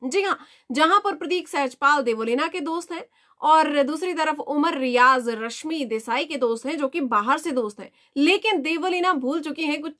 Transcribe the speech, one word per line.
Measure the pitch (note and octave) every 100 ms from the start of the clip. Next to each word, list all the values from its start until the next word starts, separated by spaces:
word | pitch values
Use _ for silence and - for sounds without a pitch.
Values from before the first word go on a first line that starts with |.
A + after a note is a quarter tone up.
जी | B3+ F4
हाँ, | G4 - - _ -
जहां | B3+ D#4+ G4+
पर | G4+
प्रतीक | D4+ E4+ F4+ D#4+
सहजपाल | E4 C4+ - C#4 D4
देवोलीना | A#3+ A3+ A3+ A#3+ D#4+
के | E4
दोस्त | C#4+ E4 E4+
हैं | E4+ - _ _ -
और | D4+ D#4 D4+ D4
दूसरी | C4+ D4+ F4+
तरफ | E4+ D#4 D4+
उमर | - D4 E4 D#4+
रियाज | C4 B3 B3+ C4 A#3
रश्मि | A3+ A3+ A3+ D#4 D#4+
देसाई | B3 A3 A3+ B3
के | D#4 C#4+
दोस्त | A#3+ A3+ B3+
हैं, | D#4
जो | C4+
कि | E4+
बाहर | C4 A3 G#3+ D4+
से | D#4+
दोस्त | C4 G#3+ G#3
हैं। | F#3 _ _ C#4
लेकिन | D4+ G4 A4 F#4+
देवोलीना | C#4+ E4 F#4 F4+ F#4
भूल | D#4 B3+ D#4+
चुकी | D4+ D4
हैं, | D#4 D4
कुछ | D#4 D#4